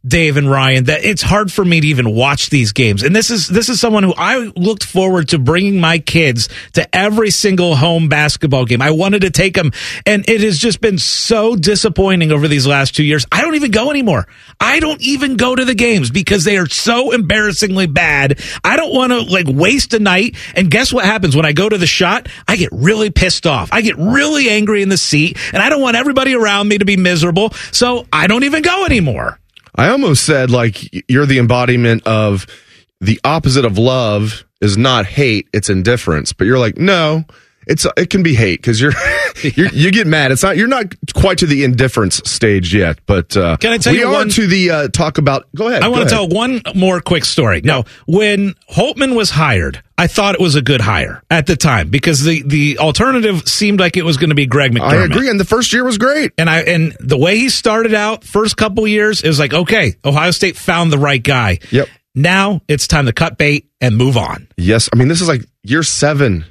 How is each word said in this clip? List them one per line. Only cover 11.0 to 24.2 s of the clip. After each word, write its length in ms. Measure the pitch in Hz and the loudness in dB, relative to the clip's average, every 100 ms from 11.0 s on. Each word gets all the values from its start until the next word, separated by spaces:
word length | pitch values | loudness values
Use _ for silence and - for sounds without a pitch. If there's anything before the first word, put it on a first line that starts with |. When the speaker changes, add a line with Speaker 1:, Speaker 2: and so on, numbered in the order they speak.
| - - - 226 220 226 | -4 -4 0 0 2 0
Speaker 1:
disappointing 760 | 156 202 214 175 190 185 156 | 0 0 0 0 2 2 2
over 160 | 151 147 | 2 2
these 180 | 147 135 | 0 2
last 300 | 139 135 - | 0 0 0
two 80 | |
years. 220 | 151 151 - | 0 0 -2
I 80 | 160 | -2
don't 140 | 311 302 | 0 0
even 160 | 285 | 0
go 180 | 208 262 | 0 0
anymore. 360 | 285 233 127 - - - - | 0 0 -2 -4 -12 -20 -4
I 180 | 226 294 | 0 0
don't 220 | 311 302 | -2 -4
even 340 | 262 277 285 247 | -4 -2 -2 0
go 180 | 247 | 0
to 120 | 254 254 | 0 0
the 100 | 220 | 0
games 340 | 240 208 120 | 2 0 0
because 360 | 151 170 202 160 | -2 0 0 2
they 120 | 202 | 0
are 120 | 165 | -2
so 420 | - 208 240 254 | -2 0 0 0
embarrassingly 760 | 240 170 214 208 180 208 190 185 | -2 0 0 -2 -2 -2 0 0
bad. 520 | 143 165 143 139 135 - - | 0 0 0 0 -2 -6 -6
I 140 | 180 277 | -2 -2
don't 160 | 320 | 0
wanna, 260 | 262 254 240 | 0 0 0
like, 240 | 220 185 160 | 0 -2 0
waste 440 | 135 185 277 - | 0 2 0 0
a 60 | 226 | 0
night. 380 | 202 180 233 - - 170 | 2 2 -2 -6 -6 -2
And 160 | 185 | 2
guess 220 | 208 262 | 2 0
what 100 | 247 | 0
happens 320 | 190 220 175 139 | 0 0 0 2
when 100 | 156 | 2
I 60 | |
go 160 | 147 208 | 0 0
to 100 | 208 | 0
the 100 | 165 | 0
shot? 420 | - 180 208 - - - | 0 0 0 -6 -12 -4
I 80 | 226 | -2
get 140 | 180 | -2
really 380 | 107 151 214 214 | 0 0 2 0
pissed 360 | - 185 - 170 | 0 0 0 -2
off. 240 | 127 85 | -2 -2
I 80 | 233 | 0
get 160 | 226 - | 0 -2
really 500 | 185 269 | 0 2